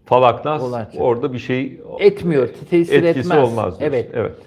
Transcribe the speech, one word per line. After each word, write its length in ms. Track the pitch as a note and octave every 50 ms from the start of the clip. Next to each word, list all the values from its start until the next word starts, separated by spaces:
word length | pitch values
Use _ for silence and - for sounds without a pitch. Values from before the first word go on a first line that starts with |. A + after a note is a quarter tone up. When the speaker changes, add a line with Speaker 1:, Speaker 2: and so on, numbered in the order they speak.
| _
Speaker 1:
Falak 400 | - B2+ B2+ B2+ A#2+ A#2 A#2 -
Nas 180 | C#3+ D3+ D3 B2+
Speaker 2:
Olay. 240 | B2 B2 A#2+ G#2+ - - -
Speaker 1:
orada 340 | - C3 A#2 A#2 C3+ C#3+ B2+
bir 60 | A#2+
şey 420 | - - B2+ B2+ C3+ - - - - - - -
Speaker 2:
Etmiyor, 500 | F#3+ G#3 G3 - - F3 D#3+ C#3 B2 A#2 - - - -
tesir 320 | F3+ E3+ E3+ E3+ C#3+ C#3+ E3
Speaker 1:
etkisi 300 | E3+ D#3+ C3+ B2 F3 F3
Speaker 2:
etmez. 60 | D3+ C3+ A#2 A2+
Speaker 1:
olmaz 280 | A2+ G2+ F#2+ F2+ -
diyorsun. 160 | C3+ D#3 C#3
Speaker 2:
Evet. 140 | B2 - - -
Speaker 1:
Evet. 180 | B2 G#2 - - - -